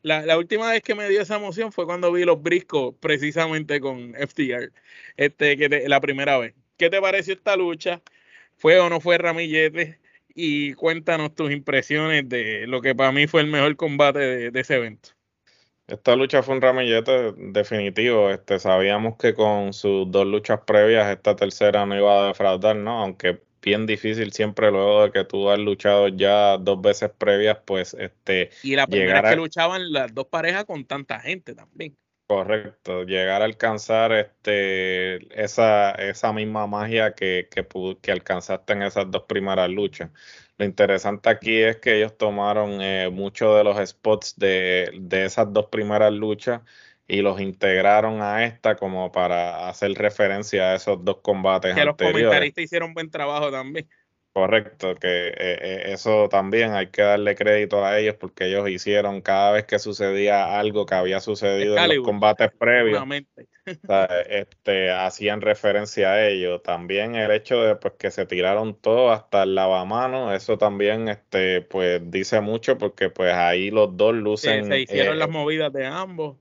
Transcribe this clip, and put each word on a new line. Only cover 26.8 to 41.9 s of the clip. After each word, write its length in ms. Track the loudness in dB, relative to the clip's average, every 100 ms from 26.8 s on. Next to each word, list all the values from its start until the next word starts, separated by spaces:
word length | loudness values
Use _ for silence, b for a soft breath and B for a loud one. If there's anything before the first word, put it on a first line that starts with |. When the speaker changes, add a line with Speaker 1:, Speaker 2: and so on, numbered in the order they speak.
Speaker 2:
veces 300 | 2 2 -4 _
previas, 400 | 2 2 2 0 -4
pues, 260 | -6 -6
este, 580 | -10 -14 _ -2 -2 -2 B
Speaker 1:
Y 120 | -2
la 120 | 0 2
primera 300 | 2 2 4
Speaker 2:
llegar 80 |
Speaker 1:
es 60 | 4
que 40 |
Speaker 2:
a 20 | 2
Speaker 1:
luchaban 560 | 0 -2 -2 -4 -6
las 220 | -4 -4
dos 140 | -8 -6
parejas 360 | -4 -2 -4
con 220 | -8 -12 -10
tanta 340 | -12 -8 -10
gente 340 | -8 -10 -12
también. 400 | -20 _ -18 -18 _ _ _ -4
Speaker 2:
Correcto, 760 | -2 0 -4 -4 _ -8 -8
llegar 400 | -4 -2 0 0
a 20 |
alcanzar, 680 | 0 0 -4 -2 0 2 4
este, 1300 | 2 -2 _ -2 0 0 -2 -2 -2 -4 -6 -12 -6
esa, 480 | -4 2 4 6 2
esa 420 | 0 -8 -4 -4
misma 360 | -2 -4 -6 -4
magia 460 | -6 -2 0 0
que, 340 | -2 -4 -4 -4
que 180 | -8 -8
pu-, 320 | -8 -8 -6
que 120 | -4
alcanzaste 600 | -4 -4 -6 -4 -8 -4
en 100 | -4
esas 280 | -2 -4 -4
dos 140 | -6
primeras 440 | -4 -4 -2 0 0
luchas. 420 | -2 -4 -6 -16 B B B B -6
Lo 80 |
interesante 640 | -6 2 2 2 -2 -2 0
aquí 280 | 0 0 2
es 160 | 2 0
que 220 | 0